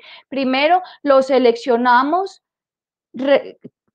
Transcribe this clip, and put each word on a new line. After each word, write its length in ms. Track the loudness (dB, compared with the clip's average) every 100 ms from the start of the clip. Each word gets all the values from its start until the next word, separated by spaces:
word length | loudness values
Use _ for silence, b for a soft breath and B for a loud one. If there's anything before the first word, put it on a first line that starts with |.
| B B _
primero 540 | -6 -4 -2 0 0 -2 B
los 220 | 0 2 2
seleccionamos 1160 | 2 2 0 -2 -2 2 2 2 -2 -6 -12 _ _ _ _ _ _ _
re-, 460 | -8 0 0 -2 -18 -20 _ _